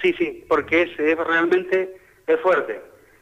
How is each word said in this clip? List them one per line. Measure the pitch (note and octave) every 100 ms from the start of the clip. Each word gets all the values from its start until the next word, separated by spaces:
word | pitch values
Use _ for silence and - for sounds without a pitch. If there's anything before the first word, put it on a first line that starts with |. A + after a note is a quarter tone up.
sí, | F#3 F3
sí, | D#3+ - -
porque | D#3 C3 D#3+
es, | E3+ -
es | D3+ E3
realmente, | D#3+ E3 E3+ F3+ F3+ F#3 F#3 - _ _ -
es | D#3
fuerte. | F#3 D#3 - G2+ - - _ _